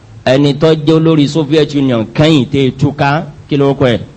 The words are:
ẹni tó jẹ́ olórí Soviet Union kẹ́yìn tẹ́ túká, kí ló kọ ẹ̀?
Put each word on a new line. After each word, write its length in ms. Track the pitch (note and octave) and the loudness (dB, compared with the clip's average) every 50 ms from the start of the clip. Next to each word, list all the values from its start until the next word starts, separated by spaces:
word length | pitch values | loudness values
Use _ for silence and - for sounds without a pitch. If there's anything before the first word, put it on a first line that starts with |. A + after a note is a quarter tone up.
| - - - - - | -20 -20 -18 -6 -2
ẹni 280 | B2 C3 C#3 D3 C#3+ C3+ | 0 2 2 2 0 0
tó 160 | D3 D#3+ D#3+ D#3+ | 0 0 0 0
jẹ́ 220 | D#3 C#3+ D3 D#3+ | 0 0 0 2
olórí 300 | D#3+ D#3+ D#3+ D#3+ D3+ C#3+ B2+ | 2 2 2 2 2 0 0
Soviet 420 | C#3+ D#3+ D3+ C3 D#3 D#3 D3 D3 C#3 | 0 -2 -2 0 0 0 0 0 0
Union 300 | C#3+ C3+ C3 A#2+ A2+ A2 - - | -2 0 0 0 -2 -4 -4 -2
kẹ́yìn 320 | - D3 D#3+ D#3+ C#3+ A#2 - | 0 2 2 2 2 0 0
tẹ́ 200 | - C3+ C3+ B2+ B2+ - | -2 -2 0 -2 -2 -2
túká, 320 | - C#3+ C#3+ - C#3+ C#3+ C#3+ E3 G3 - - - - - | -2 -2 -2 -2 -2 0 -2 -2 -4 -8 -14 -18 -10 -4
kí 60 | D3+ C#3 | -2 0
ló 160 | C#3 C#3 C3+ | 0 0 0
kọ 120 | B2 C#3 | 2 0
ẹ̀? 140 | B2 A2+ F#2 - - - | 0 0 -2 -4 -10 -18